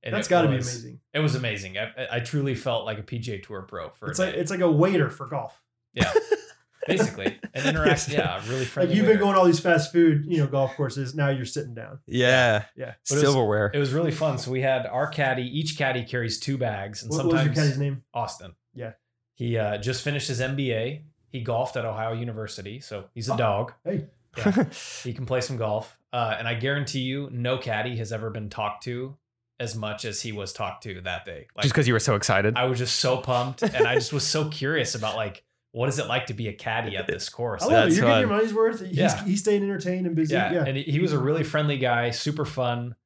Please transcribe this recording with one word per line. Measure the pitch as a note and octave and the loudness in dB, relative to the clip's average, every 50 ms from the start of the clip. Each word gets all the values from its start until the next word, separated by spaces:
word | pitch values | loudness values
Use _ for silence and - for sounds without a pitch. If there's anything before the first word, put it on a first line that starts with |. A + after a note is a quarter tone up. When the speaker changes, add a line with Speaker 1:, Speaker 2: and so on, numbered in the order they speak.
Speaker 1:
And | - A#2+ - | -6 -2 -4
Speaker 2:
That's | G#3 - - | -2 2 4
Speaker 1:
it | |
Speaker 2:
gotta | F3+ F3 E3 D3 | 4 4 6 4
be | C3+ | 2
Speaker 1:
was | B2 B2 - - | 2 0 -4 -6
Speaker 2:
amazing. | A#2 A#2 B2 A#2+ - _ _ | -8 -10 -14 -18 -18 _ _
Speaker 1:
It | - D3 | -2 0
was | D#3 D3 A#2 | 2 2 2
amazing. | C3 B2 A#2 G#2 G2 F#2+ F#2+ F#2 G2 | 0 -2 -4 -4 -6 -8 -8 -6 -6
I, | A2 A2+ - B2+ C3 A2 | -6 -6 -8 -10 -8 -4
I | A#2 A#2+ | -4 -4
truly | A#2+ - - D3 C#3 C#3 B2+ | -4 -2 -2 0 0 0 -2
felt | - - C3 A#2 A2+ G2 | -2 -2 -2 -2 -2 -2
like | A2 A2 G#2 | -4 -8 -8
a | |
P | G2+ - B2 A#2 | -8 -8 -8 -8
G | A2+ A#2+ G#2+ | -6 -6 -8
A | F#2+ | -8
Tour | - - G#2+ F#2+ | -10 -10 -12 -12
pro | F#2+ - G#2 F2+ D#2+ - | -12 -10 -10 -10 -10 -10
for | - - - - | -12 -10 -8 -6
Speaker 2:
It's | D3 - | -2 -2
Speaker 1:
a | F#3 | -2
Speaker 2:
like, | F#3 - | -2 0
Speaker 1:
day. | E3+ | -4
Speaker 2:
it's | F3+ D#3 | -2 -2
like | G3 F3+ | 0 2
a | F3+ E3+ | 4 4
waiter | D#3 D3 E3+ F#3+ G3 E3+ C#3+ A#2+ | 6 6 6 6 4 2 2 0
for | - - C#3+ | -2 -10 -10
golf. | - D3 C3 - - - _ _ _ _ _ _ _ | -8 -8 -8 -8 -8 -14 _ _ _ _ _ _ _
Speaker 1:
Yeah. | _ - - - - A4 - - G#4+ - - - | _ 0 0 4 4 2 2 2 -2 -2 -2 -18
Speaker 2:
<laughs> | - _ _ _ _ _ - | -20 _ _ _ _ _ -2
Speaker 1:
Basically. | - - F#3+ - - - - F#2+ G#2+ - - - - | 0 2 2 2 0 0 -2 -4 -4 -4 -4 -16 -10
An | _ C3 C#3 C3+ | _ -2 0 0
interact-, | D3 D#3+ D#3 F#3 E3 - - - | 2 2 2 2 2 2 0 0
Speaker 3:
Yes. | |
Speaker 1:
yeah, | C#3+ - - E2 F2+ G2 G#2 A2 | 0 0 0 0 -2 -4 -6 -4
really | B2+ C3 | -4 -2
Speaker 2:
Like, | C3 B2 | -4 -4
Speaker 1:
friendly | - - - E3+ E3+ | 0 0 2 2 4
Speaker 2:
you've | G#3 G#3 | 4 6
been | A3 A3 | 6 6
Speaker 1:
waiter. | G3 G3+ | 6 6
Speaker 2:
going | G3 G3 | 4 6
all | F#3+ F#3 | 8 8
these | F3 D#3+ D3+ | 8 6 6
fast | - F3+ E3+ D#3+ D3+ - | 4 4 4 4 4 2
food, | - F3 E3+ D#3+ D3+ D3 D3 | 4 6 6 6 6 4 0
you | D#3 F3 D#3+ | 0 2 2
know, | C#3+ | 2
golf | C3 C#3 C#3 C3+ B2+ - | 2 2 0 0 0 0
courses. | - C#3+ B2+ - C#3 C3+ B2 C#3 | -2 -4 -2 -2 -4 -6 -6 -2
Now | D3+ C#3+ C#3 | 0 0 0
you're | C#3 B2+ B2 | 0 -2 -4
sitting | - - D3 - B2 A#2 | -6 -6 -8 -8 -8 -12
down. | A#2 A2+ G2+ - - _ | -12 -14 -14 -16 -18 _
Speaker 3:
Yeah. | - - B2 B2 B2 C3 C3 B2 A#2+ A2 G#2 G#2+ - _ | -4 0 4 6 6 8 8 6 6 4 4 0 -4 _
Speaker 2:
Yeah. | - B2+ A#2+ A2 _ _ - | -12 -12 -12 -12 _ _ 0
Speaker 1:
But | |
it | C3+ | 2
was, | C#3+ | 4
Speaker 3:
Silverware. | D3+ C#3+ C#3 C3 A#2+ G#2 G#2 G#2+ G#2 G#2 - | 6 6 6 4 4 4 4 4 2 2 2
Speaker 1:
it | C#3+ | 0
was | C#3+ C3 | 0 0
really | B2+ D#3 - D#3 | 0 0 0 0
fun. | - - D#3+ D#3 C3+ A#2+ | 0 0 0 0 0 -2
So | - B2+ | -4 -4
we | B2+ B2+ | -2 0
had | C3+ C3+ C3 B2+ B2 | 2 2 2 0 0
our | - A#2 C3 D3 | -2 -2 -2 -2
caddy, | D3+ - - C#3+ C3 B2+ B2+ B2 B2 C3+ D3+ | -2 0 0 0 0 0 -2 -4 -4 -4 -4
each | D#3+ D3+ - | -4 -4 -2
caddy | - D3 C3 B2+ B2 A2+ | -2 -2 0 0 -2 -4
carries | - - B2 A#2 A2+ G#2+ - | -4 -4 -2 -2 -2 -4 -4
two | - - C#3 | -2 -4 -2
bags. | B2+ B2 A2+ G#2 G2 G2+ G2+ G#2 - | -2 -2 -2 -2 -4 -8 -8 -10 -10
And | A2 A2+ | -8 -4
Speaker 2:
What, | D3 D#3 | -4 0
what | - | 2
was | E3+ E3 | 2 4
your | - D3 D3 - | 4 4 2 2
Speaker 1:
sometimes | D3+ D3+ D3 | 2 2 2
Speaker 2:
caddy's | C3 C3+ | 2 0
name? | C#3+ C#3 C#3 C3 _ _ - | -2 -2 -4 -6 _ _ -6
Speaker 1:
Austin. | A#2+ A2+ G#2 - - F#2 F#2+ F2 _ _ _ _ | -6 -6 -6 -6 -10 -14 -20 -20 _ _ _ _
Speaker 2:
Yeah. | B2 A#2+ A2+ A2+ _ _ _ _ _ _ _ _ | -12 -12 -12 -14 _ _ _ _ _ _ _ _
Speaker 1:
He, | _ A#2+ A#2 A#2 A2+ | _ -4 -2 0 0
uh, | G#2+ G#2 G#2 G#2 | 0 0 -2 -2
just | G#2 B2 B2+ - | -2 -2 -2 -2
finished | - D3 D3 C#3+ C#3 - | -2 -2 -4 -2 -4 -4
his | C3 A#2 | -2 -2
M | C3 C3 C#3 | -2 -2 -2
B | C#3 C#3 B2+ | -2 -2 -2
A. | A2+ A2 A2+ B2+ D3+ D3+ - - _ _ _ _ | 0 -2 -2 -4 -6 -10 -14 -20 _ _ _ _
He | - C3 | -10 -8
golfed | A2+ B2 A#2 A2+ C3 - - | -4 -2 0 0 -2 -2 -4
at | B2+ A2+ | -4 -4
Ohio | A2+ G#2+ A2 A2 A2+ A2+ | -4 -4 -4 -4 -4 -4
University, | A2+ A#2+ A#2+ A2 A2 A2 G2+ - - F#2 G2+ G#2+ C3+ | -4 -6 -6 -6 -8 -8 -8 -10 -10 -12 -12 -14 -14
so | - - G#2+ G2+ F#2+ - _ | -14 -12 -12 -12 -12 -12 _
he's | A#2 G#2+ B2+ | -8 -4 -2
a | B2+ | 0
Speaker 2:
Oh. | |
Speaker 1:
dog. | A#2 A#2+ G#2+ G2 G2+ A#2+ - - _ _ | 2 2 2 2 0 -2 -4 -8 _ _
Speaker 2:
Hey. | E3+ G3+ E3+ - - _ _ _ _ _ - | -4 -4 -4 -6 -8 _ _ _ _ _ 0
Speaker 1:
Yeah. | G#2+ G#3 F#3 A3 G3 - - - - | 0 2 4 4 2 0 -4 -14 -14
Speaker 3:
<laughs> | - - - - | -12 -14 -10 -10
Speaker 1:
He | B2 | -8
can | A2+ - B2+ | -8 -8 -4
play | A#2 C3 B2+ | -2 -2 -2
some | - - C3+ A#2 | -2 -2 -4 -4
golf. | A2+ G#2+ G#2 G#2+ A2 - - _ _ _ | -2 -2 -2 -2 -4 -8 -18 _ _ _
Uh, | - B2 A#2 A2 A2 - | -4 -2 -2 -2 -2 -4
and | A#2 A#2 | -2 -4
I | A#2+ | -4
guarantee | A2+ B2 C3+ C#3+ D3 C#3 - - C3+ | -2 -2 -2 0 -2 -2 -4 -4 -4
you, | B2+ C3 C3 C#3 C#3+ - | -4 -2 -4 -6 -6 -8
no | B2 A#2+ A#2+ B2+ C3 B2+ | -6 -4 -2 -2 -2 -2
caddy | - A#2+ A2 G#2+ A2 B2 B2 A2+ | -2 -4 -2 -2 -2 -4 -4 -6
has | A2+ G#2 | -6 -6
ever | A2+ G#2+ A2+ A2 | -6 -6 -6 -6
been | G#2 A2 G#2+ G#2 | -6 -8 -8 -8
talked | - - G#2+ G#2 - - - | -6 -4 -4 -4 -6 -8 -8
to | B2+ A#2+ B2 C3 C3+ C#3+ _ _ _ _ _ _ _ _ _ | -8 -8 -8 -8 -10 -12 _ _ _ _ _ _ _ _ _
as | B2 A2+ G#2 | -8 -6 -6
much | A2+ G#2+ G#2+ G#2 G#2+ - | -6 -6 -6 -6 -6 -8
as | A2+ G2 - | -6 -6 -6
he | - A#2 | -6 -6
was | G#2+ G#2 G2 F#2 | -6 -6 -8 -8
talked | - - A2 F#2 F2+ - - | -6 -6 -8 -8 -8 -10 -12
to | A2+ F#2 F2+ | -12 -12 -8
that | F2+ F#2 F2+ F2 - | -6 -6 -6 -6 -8
day. | G2 E2+ D2 - _ _ | -12 -14 -14 -16 _ _
Like, | - | -2
Speaker 3:
Just | G#2+ C#3 A2+ | 0 2 4
'cause | D#3+ C#3+ | 4 4
you | B2 | 4
were | A#2 A2 | 4 4
so | - - A2 | 4 2 2
excited? | G2+ - - G#2 G2 G2+ G#2+ A#2 | 2 2 2 4 4 4 2 2
Speaker 1:
I | B2 B2+ | 2 0
was | C3 B2+ A#2+ | 0 0 -2
just | B2 A#2+ - - | -2 -2 0 0
so | - B2+ B2+ - | 2 2 0 0
pumped, | - B2+ B2+ B2 A#2+ C3+ B2+ - | 0 0 0 0 0 -2 -2 -2
and | A#3 G#3 - B2+ A2+ | -2 0 2 2 2
I | A#2 B2 | 4 4
just | C#3 A#2+ - | 0 0 0
was | D3+ C#3 - | -2 0 0
so | - - D#3 D3+ D3+ | 2 2 0 0 -2
curious | - - C3+ C#3 D#3+ D3+ B2 - - | -4 -4 -2 0 0 0 0 0 -2
about, | A#2 G#2+ G#2+ G#2 | -2 -2 -2 -2
like, | A2+ A2 G2+ - - _ _ _ _ _ _ | -2 -4 -4 -6 -12 _ _ _ _ _ _
what | - A#2 B2 C#3 | -4 -2 0 0
is | B2+ C#3 | 0 -2
it | A#2+ - | -2 -2
like | A#2+ B2+ B2 | -2 -2 -2
to | - A#2 | -4 -6
be | G#2 A#2 G#2+ | -6 -6 -6
a | |
caddy | G2+ - - A#2+ A2 A#2 A#2 G#2 G2 | -6 -6 -6 -4 -4 -2 -4 -4 -6
at | F#2+ F#2+ | -6 -4
this | - - - - - | -6 -6 -6 -6 -10
course? | - - A#2+ A#2+ G#2 F#2+ | -6 -6 -4 -4 -4 -2
Speaker 2:
I | - | 0
love | A#3+ D#4+ | 4 6
it. | A2+ A2 | 6 6
Speaker 3:
That's | - - | 6 4
Speaker 2:
You're | - - | 6 6
getting | A#2 A2+ A2 | 6 6 6
your | G#2 A2 | 4 4
Speaker 3:
fun. | G#3 G#3+ | 4 2
Speaker 2:
money's | A3 A3+ G#3 | 2 2 2
worth. | A3 A3 A3+ A3+ - | 2 2 2 2 -2
He's, | F#3 F#3+ F3 | -8 -4 0
Speaker 1:
Yeah. | C#3 F3+ D#3 - - - | 2 2 2 2 0 0
Speaker 2:
he's | G3 G3 G3+ | 0 0 2
staying | - G#3+ G#3 G3+ | 2 2 2 2
entertained | G3+ G3 G3 E3+ D3+ F3+ F3+ F#3 F3+ | 2 0 -2 -2 -2 -2 -2 0 0
and | F3 E3 | 0 2
busy. | D#3+ D#3+ D3+ D3+ | 0 2 2 2
Speaker 1:
Yeah, | C3 G#2+ G2+ | 2 2 2
Speaker 2:
Yeah. | E3+ F3 C#3+ | 2 0 0
Speaker 1:
and | C3+ C3 | 0 0
he, | C#3 | -2
he | C#3 D#3+ C#3 D#3 | -2 0 0 2
was | F#3 F3 | 2 2
a | D3 C3+ | 2 2
really | B2+ C#3 D#3 E3 D#3 | 2 2 2 0 0
friendly | - - D3+ D3+ D3 C#3+ C3+ | 0 0 0 2 2 0 2
guy, | B2+ B2 A#2+ A#2+ A#2+ A#2+ | 2 2 2 2 2 0
super | A#2 - - D3 D3 D#3 D3 | -2 -2 -2 -2 -2 -2 -4
fun. | - - C3+ B2 B2 A#2+ A#2+ A#2+ B2 A#2+ _ _ | -4 -2 -2 0 0 0 -2 -4 -8 -10 _ _